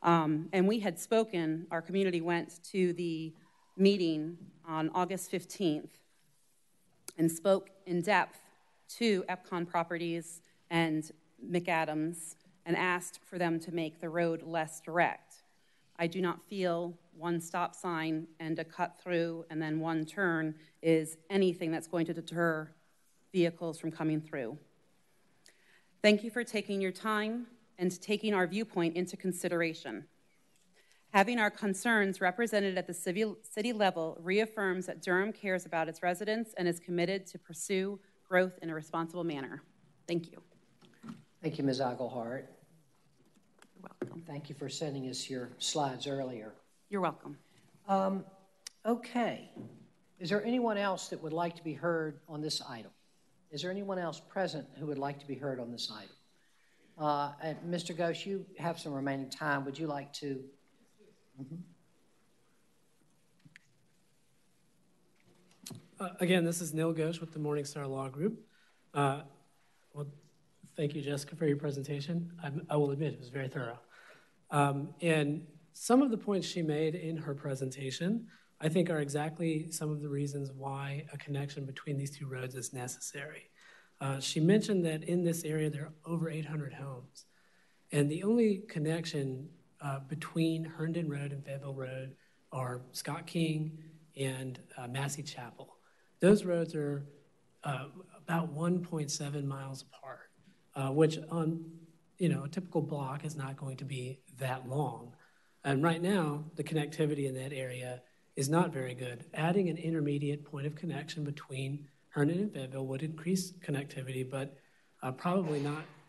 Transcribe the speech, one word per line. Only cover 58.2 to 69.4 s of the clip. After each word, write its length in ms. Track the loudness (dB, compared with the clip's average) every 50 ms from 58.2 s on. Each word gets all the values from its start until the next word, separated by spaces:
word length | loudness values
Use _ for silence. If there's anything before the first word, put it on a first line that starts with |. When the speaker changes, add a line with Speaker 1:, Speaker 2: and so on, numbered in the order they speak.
| -4
Speaker 2:
you 180 | -4 -4 -4 -6 -8 -12 -6
have 200 | -4 -4 -4 -4
some 140 | -6 -6 -4
remaining 380 | -2 -2 -2 -2 -2 -4 -6
time. 340 | -8 -4 0 2 2 2 0
Would 140 | -2 -4 -4
you 80 | -4
like 260 | -4 -2 -4 -6 -8 -10
to? 320 | -8 -6 -4 -4 -6 -6 -12 -18 _ _ _ _ _ _ _ _ _ -20 -20 _ _ _ _ _ -14
Mm-hmm. 160 | -12 -10 -10 -12 -12 -14 -18 _ _ _ _ _ _ _ _ _ _ _ _ _ _ _ _ _ _ _ _ _ _ _ _ _ _ _ _ _ _ _ _ _ _ -20 _ -20 _ _ _ _ _ _ _ _ _ _ _ _ _ _ _ _ _ _ _ _ _ _ _ _ _ _ _ _ _ _ _ _ _ _ -20 _ -20 _ -20 _ -14 -14 -14 -14 -16 -20 -10 -6
Speaker 3:
Uh, 100 | -6 -6 -2 0
again, 240 | 4 4 6 6 6
this 160 | 4 0 0
is 140 | -4 -2 0
Neil 180 | 0 2 2 2
Ghosh 260 | 2 0 0 0 -4
with 140 | -8 -8 -6
the 60 | -4
Morningstar 500 | -2 0 0 0 -2 -4 -6 -6 -4 -4
Law 200 | -4 -4 -4 -4
Group. 280 | -4 0 0 0 0 -2 -12 _ _ _ _ _ _ _ _ _ 0
Uh, 300 | 2 4 4 2 0 -6 -12 -20 -20